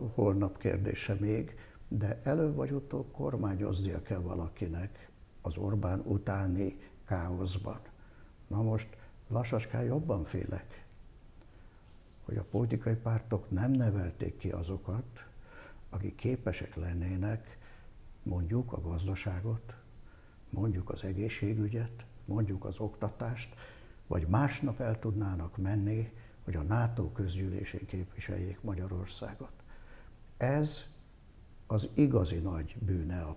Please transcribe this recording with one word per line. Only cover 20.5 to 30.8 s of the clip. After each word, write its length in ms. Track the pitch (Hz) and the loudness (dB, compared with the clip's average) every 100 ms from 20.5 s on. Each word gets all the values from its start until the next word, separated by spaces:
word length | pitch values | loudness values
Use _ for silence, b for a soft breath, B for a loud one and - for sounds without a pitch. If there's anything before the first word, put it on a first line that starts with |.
| - 110 92 87 | 0 2 2 0
az 140 | - | -4
egészségügyet, 1000 | 95 95 110 - 101 107 104 113 117 - - - - | -2 0 0 2 2 2 2 2 -2 -4 -14 -12 -2
mondjuk 400 | 104 101 95 101 | 2 2 0 -2
az 140 | 90 | -2
oktatást, 760 | 107 - 107 - 117 120 - - b b b b - | -4 0 -4 -2 -4 -4 -6 -12 b b b b 0
vagy 200 | 90 80 | 2 6
másnap 520 | 104 139 - 139 117 | 6 6 4 0 2
el 200 | 120 110 | 2 2
tudnának 580 | 113 104 101 90 82 - | 2 2 2 0 -2 0
menni, 540 | 95 107 101 110 113 b b b | 2 4 4 2 0 b b b
hogy 120 | - 85 | -4 0
a 60 | |
nato 480 | 80 113 117 117 85 | 4 4 4 2 -2
közgyűlésén 720 | - 95 92 95 92 - - - | 0 0 0 0 -2 -4 -6 -4
képviseljék 760 | 92 92 - - 95 92 95 | -4 -4 -6 -4 -2 -2 -4
Magyarországot. 880 | 107 87 92 90 92 - 107 107 - - - b b b b b - - | -4 -2 -2 -2 -4 -6 -8 -8 -12 -12 -16 b b b b b -12 0
Ez 460 | 123 143 151 - | 4 4 4 0